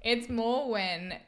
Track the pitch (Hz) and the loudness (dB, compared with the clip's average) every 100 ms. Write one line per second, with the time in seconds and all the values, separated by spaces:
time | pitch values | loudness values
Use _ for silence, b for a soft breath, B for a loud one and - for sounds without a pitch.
0 | 226 240 240 233 226 254 269 214 185 170 | 0 0 0 0 2 2 0 0 0 -2
1 | 185 - | -6 -10